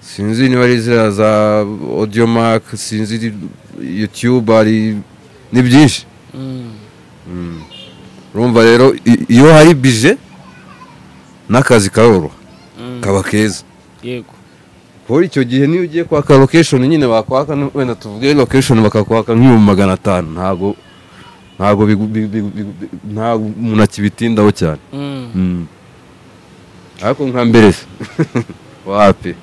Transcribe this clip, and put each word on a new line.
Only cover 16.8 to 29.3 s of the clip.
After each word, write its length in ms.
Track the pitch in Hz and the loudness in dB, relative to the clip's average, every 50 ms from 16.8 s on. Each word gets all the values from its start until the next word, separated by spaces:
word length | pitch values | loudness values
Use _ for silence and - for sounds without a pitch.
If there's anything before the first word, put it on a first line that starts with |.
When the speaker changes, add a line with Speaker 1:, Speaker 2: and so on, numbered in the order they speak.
| 127 135 | 0 0
Speaker 1:
nyine 200 | 160 156 143 123 | 0 0 0 0
bakwaka, 460 | 113 113 110 - 127 131 147 143 156 | 0 -2 -2 -2 -4 -4 -4 -4 -6
n-, 140 | 143 143 131 - | -6 -6 -6 -4
wenda 220 | 143 135 123 117 | -6 -6 -6 -6
tuvuge 380 | 101 - 110 101 107 123 139 143 | -10 -12 -16 -12 -4 -2 0 2
location 480 | 147 131 113 - 135 135 - 127 113 113 | 2 0 2 2 0 2 2 2 2 2
bakakwaka 500 | 107 - 110 104 - 113 113 110 - 117 | 2 0 0 -2 0 -2 -2 -2 0 0
nk'ibihumbi 320 | 113 123 135 123 113 107 | 4 4 6 6 6 4
magana 280 | 101 101 92 98 98 92 | 4 4 2 2 0 0
atanu, 380 | 92 - 107 98 90 87 78 | -2 -2 -2 -2 -2 -4 -6
ntago, 440 | 80 85 92 92 98 87 92 101 104 - _ - - - _ - - - - - - - _ - _ _ | -8 -8 -6 -6 -4 -4 -4 -6 -6 -8 _ -20 -20 -20 _ -20 -20 -20 -20 -20 -20 -20 _ -20 _ _
ntago 260 | 98 101 104 101 107 | 0 0 2 2 2
bigu-, 220 | 104 107 98 107 107 | 0 0 -2 -2 -6
bigu-, 200 | 110 110 107 107 | -6 -6 -8 -6
bigu-, 240 | 98 113 104 104 95 | -6 -8 -8 -8 -10
bigu-, 180 | 98 107 101 98 85 | -10 -12 -12 -14 -16
bigu-, 340 | 98 - - 90 - 104 104 | -16 -16 -18 -18 -16 -12 -10
nta 240 | 107 110 117 117 110 | -6 -4 -4 -2 -4
muntu 460 | 107 107 107 98 113 117 110 107 107 | -4 -6 -8 -8 -6 -4 0 2 0
akibitindaho 680 | 95 - - 104 104 - - 113 117 113 107 104 104 | 0 0 -4 -6 -6 -4 -4 -4 -2 0 2 2 2
cyane. 280 | 98 - 90 82 78 73 _ _ - | 2 0 -4 -6 -6 -6 _ _ -14
Speaker 2:
Mm. 340 | 139 143 143 139 135 127 120 113 | -14 -12 -12 -12 -12 -14 -10 -6
Speaker 1:
Mm. 300 | 92 92 90 90 87 85 78 _ _ _ _ _ - _ _ - _ _ - - - _ _ - - - _ _ - - - _ - | -4 -4 -4 -4 -6 -8 -12 _ _ _ _ _ -20 _ _ -20 _ _ -20 -20 -20 _ _ -20 -20 -20 _ _ -20 -20 -20 _ -8
Ariko 260 | - 107 131 - 147 135 | -6 -6 -4 -4 -4 -6
nka 180 | 123 127 120 | -4 -2 0
mbere 260 | 117 113 117 107 104 | 2 4 6 6 6
se, 140 | 90 - - - - - - - - - 165 - - 127 | 4 2 -6 -20 -18 -18 -18 -16 -6 -6 -6 -4 -4 -8
<laughs> 480 | 117 - - - - - - - _ | -8 -8 -14 -20 -20 -20 -20 -20 _
wapi? 500 | - 98 101 104 98 95 - - 92 | -6 0 4 4 4 4 2 -4 -12